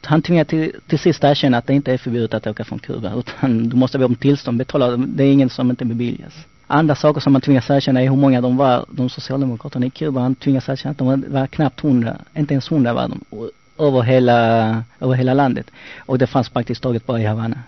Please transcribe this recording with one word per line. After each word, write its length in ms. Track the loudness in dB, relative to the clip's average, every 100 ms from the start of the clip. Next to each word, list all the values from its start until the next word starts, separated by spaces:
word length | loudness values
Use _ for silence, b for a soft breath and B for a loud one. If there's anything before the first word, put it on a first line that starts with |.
| 0
Han 160 | 0
tvingar 220 | 2 0
till, 280 | 2 -2 -4 -8 -4
till 120 | 0
sist 240 | 0 2
erkänna 340 | 2 2 2 0
att 100 | 2
det 60 |
inte 200 | 0 0
är 40 | -4
förbjudet 360 | -2 -4 -2
att 140 | -4 -6
åka 160 | -8
från 160 | -10 -10
Kuba, 340 | -8 -8 -6 -6
utan 540 | -8 -4 0 0 0
du 60 | 2
måste 240 | 0 2
be 60 | 0
om 100 | 2
tillstånd, 420 | 0 0 -2 -4
betala, 400 | -2 0 0 0
det 260 | -4 0
är 80 | 4
ingen 180 | 4 2
som 200 | 0 -2
inte 160 | -2 -4
beviljas. 480 | -4 -6 -6 -12 -20 -20 _ _
Andra 280 | 2 2 2
saker 260 | 2 2
som 120 | 2
man 80 | 2
tvingas 280 | 4 2 2
erkänna 320 | 0 2 2
är 80 | 2
hur 60 | 4
många 260 | 4 2
de 160 | 2 2
var, 280 | 2 2 -2
de 200 | -6 -6
socialdemokraterna 760 | -6 -8 -4 -4 -4 -8 -4 -4
i 40 |
Kuba. 320 | -4 -4 -2
Han 140 | -2 -2
tvingas 340 | 0 0 -2
erkänna 220 | -6 -6
att 60 | -2
de 100 | 0
var, 140 | 0 -2
var 200 | -4 -4
knappt 320 | -2 -2 -2
hundra, 360 | 0 0 0 -6 -12 -6
inte 180 | -2
ens 180 | -2 0
hundra 220 | 0 0
var 140 | 0 -4
de, 140 | -8 -14
o-, 200 | -12 -12 -14 _ -2
över 220 | 0 2
hela, 840 | 4 4 6 4 4 2 2 -2 -6 _
över 140 | -2
hela 200 | 0 2
landet. 380 | 2 2 0 -8 B B B
Och 180 | -4 0
det 100 | 0
fanns 220 | 0 -2
praktiskt 340 | -4 -6 -6
taget 220 | -4 -4 -4
bara 140 | -2
i 60 | -2
Havana. 340 | -2 -4 -8